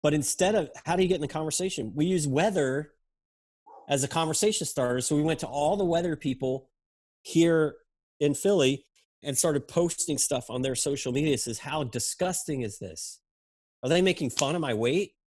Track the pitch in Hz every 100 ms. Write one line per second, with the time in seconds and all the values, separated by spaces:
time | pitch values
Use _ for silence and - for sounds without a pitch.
0 | 151 151 139 - 185 214 151 - - 175
1 | 185 180 143 156 156 - 185 180 110 127
2 | 165 185 147 135 196 185 135 135 151 _
3 | _ _ _ _ _ _ _ - - 139
4 | 135 165 160 156 208 214 156 - 123 123
5 | 123 147 156 156 - 139 147 202 185 170
6 | 175 156 147 127 131 135 - _ _ _
7 | _ _ - 165 165 160 151 - _ _
8 | _ _ 147 143 196 202 131 139 _ _
9 | _ _ 143 131 170 143 - - 175 -
10 | - 147 - 131 - 123 131 123 156 139
11 | 131 127 156 131 - 113 139 151 135 120
12 | - - 180 180 - 139 113 - 95 80
13 | - - _ _ _ _ _ _ 127 165
14 | 185 175 135 - 139 175 147 110 117 160
15 | 202 _